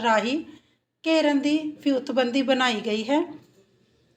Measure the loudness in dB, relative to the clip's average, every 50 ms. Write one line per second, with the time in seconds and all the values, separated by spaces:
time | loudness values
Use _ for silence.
0 | 0 2 2 2 2 0 -2 -4 -6 -10 -16 -20 _ _ _ _ _ _ _ _
1 | -2 0 2 2 2 2 2 2 0 0 0 0 -2 -6 -10 -4 -2 0 0 0
2 | -2 -2 0 0 0 0 0 0 0 2 2 2 2 0 0 -2 -2 -4 -4 -4
3 | -2 0 0 0 0 -2 -8 -16 -20 _ _ _ _ _ _ _ _ _ _ _
4 | _ _ _